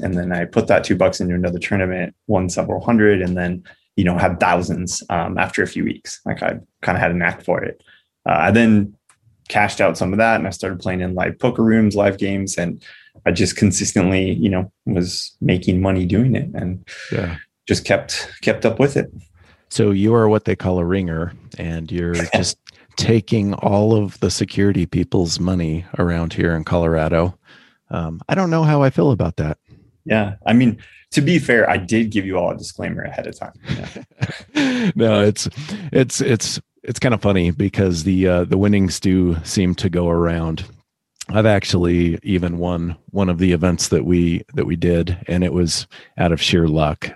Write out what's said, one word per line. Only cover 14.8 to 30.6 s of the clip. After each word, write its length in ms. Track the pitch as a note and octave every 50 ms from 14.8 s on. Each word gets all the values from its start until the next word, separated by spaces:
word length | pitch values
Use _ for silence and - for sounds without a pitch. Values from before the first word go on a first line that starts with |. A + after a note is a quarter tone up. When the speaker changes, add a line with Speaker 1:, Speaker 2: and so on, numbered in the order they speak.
| - -
Speaker 1:
was 480 | A2 F2+ F2+ F#2 - - - - _ -
making 380 | - - F2+ F2+ - - F#2 F2+
money 260 | F#2 F#2+ F#2+ F#2 F#2 F2
doing 280 | F#2+ G#2 B2+ C3 A#2
it 140 | - - - -
and 280 | - - F2+ F#2 F#2 - - - - - -
Speaker 2:
Yeah. 240 | - - G2 F2 E2+ - - _ _ _ _ -
Speaker 1:
just 180 | G2+ - -
kept, 440 | - - - - - - - - - - -
kept 240 | - A#2 G#2+ - -
up 140 | A2+ G#2 -
with 180 | C#3 C#3 - -
it. 140 | - - - - - _ _ _ _ _ _ _ _ _
Speaker 2:
So 220 | - - A2 G#2
you 240 | G2+ F#2+ G2+ A2 A#2
are 120 | A#2 A2 G#2+
what 180 | G#2+ G#2 -
they 100 | - G2
call 240 | - - F#2 F2+ F2+
a 60 | E2+
ringer, 480 | E2+ F#2+ G2 F#2 E2+ D#2+ D#2+ E2+ F2 - - - - - -
and 320 | E2+ E2 E2 E2 D#2+ D2+
you're 220 | D#2+ F2 E2+ E2+ E2+
Speaker 1:
<laughs> 200 | E2+ E2+ - A#2
Speaker 2:
just 220 | G2+ F2 - - _ _ - _ _ _ _ - -
taking 560 | - - A2+ A2 - - A#2+ A2 G2+ G2+ G2
all 400 | - - A2+ G2+ G#2 G#2+ A2 A2+
of 240 | G#2+ G#2 F#2 - -
the 100 | - F#2+
security 560 | - - G#2 - - F#2+ G2+ G2+ F#2+ F#2+ E2+
people's 540 | - - F2+ E2+ - - G2 E2+ E2 - -
money 460 | E2+ F#2 F#2 F2+ E2 D#2+ D#2+ E2 E2+ - - -
around 360 | F2 F2 E2+ E2+ E2+ E2 -
here 200 | F#2 F2 E2+ E2
in 100 | D#2+ D#2
Colorado. 720 | - F#2 F2 E2+ E2 E2 D#2+ D#2 D#2+ E2+ E2 E2+ F#2 - _ _ _ - - _ _ _ _ _ _
Um, 300 | F2 F2 E2 D#2+ E2 E2+ - -
I 80 | E3
don't 140 | G3 F#3+ E3+
know 140 | D#3+ E3 D#3+
how 200 | D3+ D3+ C#3+ C3+
I 60 | C3+
feel 220 | - F#3+ F3 C#3+
about 260 | A#2+ F2 - E2+ - -
that. 200 | D#2 D2+ D#2+ _ _ _ - - _ _ _ _ _
Speaker 1:
Yeah. 320 | G#2+ G#2+ A2 G#2 F#2+ F#2 - -
I 60 | -
mean, 260 | A2+ B2